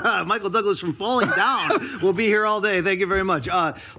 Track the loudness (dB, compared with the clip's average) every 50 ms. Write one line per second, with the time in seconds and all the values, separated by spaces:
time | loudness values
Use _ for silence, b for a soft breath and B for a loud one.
0 | 0 0 0 0 0 -2 -2 -2 -2 -2 -2 0 0 0 -2 -2 -4 -6 -4 -4
1 | -2 0 0 2 2 2 2 2 2 2 0 0 0 0 0 -2 -2 -6 -4 0
2 | 0 0 2 2 2 2 2 2 2 2 0 0 0 0 0 0 0 0 0 0
3 | 0 0 0 0 2 0 0 0 0 0 0 0 0 0 -2 B B B B